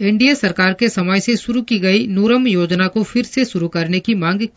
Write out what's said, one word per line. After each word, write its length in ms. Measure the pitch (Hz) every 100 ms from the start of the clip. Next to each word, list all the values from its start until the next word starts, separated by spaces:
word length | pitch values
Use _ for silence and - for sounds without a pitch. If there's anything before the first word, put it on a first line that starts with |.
एनडीए 340 | 202 214 262
सरकार 380 | 285 196 175 185
के 160 | 185 233
समय 320 | - 175 196
से 160 | 190 233
शुरू 260 | - 240
की 160 | 233 214
गई 280 | 185 202 240
नूरम 400 | 190 214 254 254
योजना 400 | 185 170 180 185
को 160 | 226
फिर 220 | 208 240
से 200 | 247 -
शुरू 240 | 254 180 165
करने 320 | 170 165 185
की 140 | 185
मांग 320 | 214 165 196 226